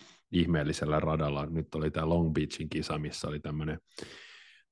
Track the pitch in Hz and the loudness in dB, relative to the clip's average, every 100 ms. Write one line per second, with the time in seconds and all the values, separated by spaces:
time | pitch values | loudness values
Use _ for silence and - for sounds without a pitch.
0 | - - - 87 82 78 73 78 76 76 | -20 -20 0 2 4 4 2 0 2 2
1 | 76 76 73 71 76 80 76 78 78 78 | 2 2 2 0 -2 -2 -4 -2 -2 0
2 | 80 85 82 78 76 - 78 78 73 78 | 2 4 4 2 0 -4 -4 -4 -2 -4
3 | 76 - 76 76 73 76 78 76 _ - | -4 -6 -6 -6 -4 -4 -4 -6 _ -16
4 | - - - - - - _ | -16 -16 -20 -20 -20 -20 _